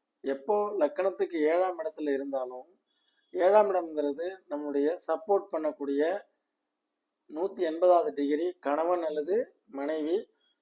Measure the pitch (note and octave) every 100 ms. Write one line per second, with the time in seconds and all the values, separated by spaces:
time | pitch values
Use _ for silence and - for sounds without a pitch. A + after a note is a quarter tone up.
0 | _ _ C3+ C3+ - G#3 G#3 G3+ D3 -
1 | F#3+ F#3+ F#3 E3+ D3+ F3 F#3 F3 D#3+ D#3+
2 | D3+ C3+ C#3 C3+ B2+ B2+ D#3+ _ _ _
3 | _ _ _ F3+ F3+ G#3+ G3+ F#3 E3 D3+
4 | C#3+ C#3+ F3+ F#3+ - D3 D3 C#3 D3 F3
5 | - D#3+ - G3 - D#3+ D#3 D3+ C#3 C#3+
6 | D#3 G3 - _ _ _ _ _ _ _
7 | _ _ - D3+ G3 A#3 E3 E3 F3+ F3
8 | D3+ C#3 C#3+ D3 F3+ - C#3 D3 E3 F3+
9 | E3 D3+ D3 G#3+ - _ _ C#3 C#3+ D#3+
10 | D3+ F3 - _ _ _